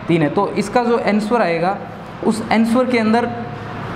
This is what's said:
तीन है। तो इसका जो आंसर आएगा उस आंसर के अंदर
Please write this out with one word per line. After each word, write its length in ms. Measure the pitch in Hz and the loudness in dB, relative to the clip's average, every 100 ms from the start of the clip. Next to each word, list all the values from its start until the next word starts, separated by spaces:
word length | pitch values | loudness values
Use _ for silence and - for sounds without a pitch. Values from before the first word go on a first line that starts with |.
| - | 0
तीन 140 | 165 | 2
है। 80 | 285 | 2
तो 180 | 202 180 180 | 2 0 -2
इसका 280 | 202 247 | 0 0
जो 140 | 233 233 | 2 2
आंसर 420 | 202 208 208 240 | 2 0 2 2
आएगा 360 | 175 170 175 202 - - - - - | 2 2 0 -2 -8 -14 -14 -4 -2
उस 180 | 220 | 0
आंसर 480 | - 214 226 240 247 | 0 2 4 2 2
के 80 | 240 | 2
अंदर 300 | 220 233 240 - - - - - - | 2 2 0 -4 -8 -10 -10 -10 -2